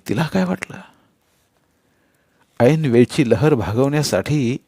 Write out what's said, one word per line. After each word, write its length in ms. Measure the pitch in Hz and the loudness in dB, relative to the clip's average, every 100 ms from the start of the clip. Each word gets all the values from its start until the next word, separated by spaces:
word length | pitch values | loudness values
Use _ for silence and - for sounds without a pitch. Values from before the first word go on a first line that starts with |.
| - | -6
तिला 180 | - 151 | -4 -4
काय 180 | 190 | -2
वाटलं? 320 | 180 185 - - - _ _ _ _ _ _ _ _ _ _ _ _ _ _ _ _ - | -2 -4 -10 -16 -20 _ _ _ _ _ _ _ _ _ _ _ _ _ _ _ _ 0
ऐन 240 | 120 160 | 2 2
वेळची 460 | 147 117 123 - 120 | 2 4 4 2 0
लहर 240 | 110 151 | 2 2
भागवण्यासाठी 1000 | 139 90 110 139 151 139 95 95 151 120 131 | 0 0 -2 0 0 -2 -2 -2 -2 -2 -4